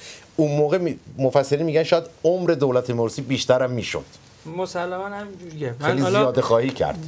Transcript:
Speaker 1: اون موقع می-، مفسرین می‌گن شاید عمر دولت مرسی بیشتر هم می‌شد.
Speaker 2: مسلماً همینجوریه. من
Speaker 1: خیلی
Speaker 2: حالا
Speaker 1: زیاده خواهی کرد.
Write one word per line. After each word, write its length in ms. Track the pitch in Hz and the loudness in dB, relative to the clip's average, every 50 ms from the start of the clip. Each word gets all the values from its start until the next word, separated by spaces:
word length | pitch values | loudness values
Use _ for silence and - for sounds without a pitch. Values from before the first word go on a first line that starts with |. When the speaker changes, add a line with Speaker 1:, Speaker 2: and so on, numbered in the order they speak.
| - - - - - - - | -12 -18 -20 -20 -20 -8 -2
Speaker 1:
اون 200 | - 156 147 147 | 0 0 2 2
موقع 220 | 151 151 143 170 190 | 2 2 2 2 0
می-، 200 | 175 160 127 - - - - 127 | 0 -2 -4 -6 -12 -14 -4 0
مفسرین 480 | 135 131 123 143 135 - 143 151 165 | 0 2 4 2 2 2 0 0 0
می‌گن 160 | 165 147 160 | 2 2 2
شاید 220 | 160 - 175 165 165 - - - - | 4 4 2 2 2 -4 -10 0 2
عمر 260 | 160 180 185 175 165 | 2 2 4 2 2
دولت 400 | 165 135 143 135 123 123 123 131 | 2 4 2 2 2 2 0 0
مرسی 320 | 120 117 117 110 - - | 0 0 0 -2 -2 -6
بیشتر 400 | 127 120 135 - - - 127 127 | -4 -4 -4 -2 2 2 2 2
هم 80 | 131 127 | 2 0
می‌شد. 340 | 127 117 104 - - 73 - - - - - - - - - 160 165 | -2 -4 -4 -4 -6 -8 -8 -10 -18 -20 -20 -20 -20 -20 -16 -12 -8
Speaker 2:
مسلماً 480 | 185 185 180 - 175 175 180 180 185 196 | -6 -6 -6 -4 -6 -6 -4 -6 -6 -8
همینجوریه. 720 | 202 202 202 208 202 190 175 180 170 156 151 147 123 117 123 | -8 -10 -10 -12 -14 -16 -16 -16 -16 -10 -8 -8 -8 -6 -2
من 80 | 139 - | -2 0
Speaker 1:
خیلی 120 | - - | 0 2
Speaker 2:
حالا 200 | 180 185 190 208 | 2 2 2 2
Speaker 1:
زیاده 220 | 214 127 120 131 | 2 2 2 0
خواهی 280 | 120 - 113 113 123 135 | 2 4 4 4 4 0
کرد. 280 | 127 - 82 73 73 80 160 | 0 -2 -2 -2 -2 -6 -6